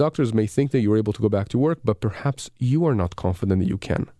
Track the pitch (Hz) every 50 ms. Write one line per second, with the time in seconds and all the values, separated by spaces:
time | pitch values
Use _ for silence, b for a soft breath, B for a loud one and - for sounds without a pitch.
0 | 147 156 - - 139 117 113 110 107 104 - - 143 139 - 135 110 104 107 110
1 | 110 107 104 - 113 104 104 98 101 - - 120 139 160 165 - - - 104 -
2 | - 107 - - - 143 135 - - - - _ 127 123 135 160 170 160 131 104
3 | 87 90 - - - 92 90 - - 98 95 92 92 92 92 101 - - 85 -
4 | 87 - -